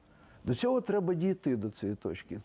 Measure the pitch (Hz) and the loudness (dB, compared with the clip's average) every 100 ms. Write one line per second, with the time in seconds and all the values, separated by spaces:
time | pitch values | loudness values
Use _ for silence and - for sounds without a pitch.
0 | _ - - - - 123 240 254 - 208 | _ -20 -20 -8 -2 0 2 2 2 0
1 | 175 170 185 185 285 120 104 - 101 104 | 2 2 2 0 0 0 -2 -4 -4 -2
2 | 98 90 - 107 | -4 -6 -8 -12